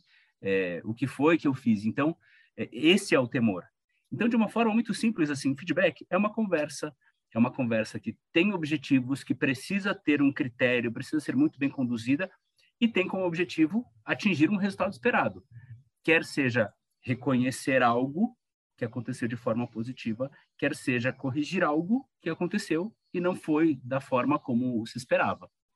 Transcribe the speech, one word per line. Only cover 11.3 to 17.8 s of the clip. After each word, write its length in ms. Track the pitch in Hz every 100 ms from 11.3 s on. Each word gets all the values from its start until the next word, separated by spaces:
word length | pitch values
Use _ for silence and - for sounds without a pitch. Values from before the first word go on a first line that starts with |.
| 127
muito 240 | 156 -
bem 100 | 139
conduzida 600 | - 123 120 113 - 190 _ _ _ _ -
e 80 | 233
tem 180 | 190 180
como 200 | 190 185
objetivo 600 | 165 175 - 156 202 247 _ -
atingir 440 | 156 214 160 156
um 60 | 202
resultado 380 | 202 196 190
esperado, 500 | 196 240 214 127 - - - - - _ _
quer 200 | - 160
seja 480 | - - 131 120 104 - _ _
reconhecer 800 | - 131 139 127 127 127 - 131